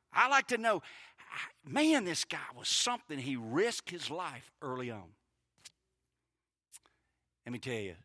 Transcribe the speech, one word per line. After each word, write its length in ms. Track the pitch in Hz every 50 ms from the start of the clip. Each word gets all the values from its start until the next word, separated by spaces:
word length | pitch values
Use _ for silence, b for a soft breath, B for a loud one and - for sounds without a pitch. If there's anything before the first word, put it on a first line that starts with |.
| _ _
I 160 | - 196 233
like 200 | 262 277 269 269
to 100 | - 247
know, 260 | 226 226 233 208 156 B B B B B B B B B B B B B B - _ _
man, 380 | 139 - 285 311 311 311 269 202
this 220 | 175 160 - -
guy 120 | - 165 139 - - -
was 140 | 120 104
something. 500 | - - - - 147 147 143 - - 151
He 200 | 139 127 139 135
risked 520 | 123 113 110 120 160 208 233 226 - - -
his 200 | 180 175 - -
life 420 | 147 175 180 156 175 190 131 - _ _
early 300 | 151 135 127 127 127 120
on. 240 | 113 104 90 85 101 _ _ _ _ _ _ _ _ _ - - - _ _ _ _ _ _ _ _ _ _ _ _ _ _ _ _ _ _ _ - - - _ _ _ _ _ _ _ _ _ _ _ _
Let 80 | 120 123
me 60 | 117
tell 140 | - 135 120
you, 220 | 110 101 95 85 - -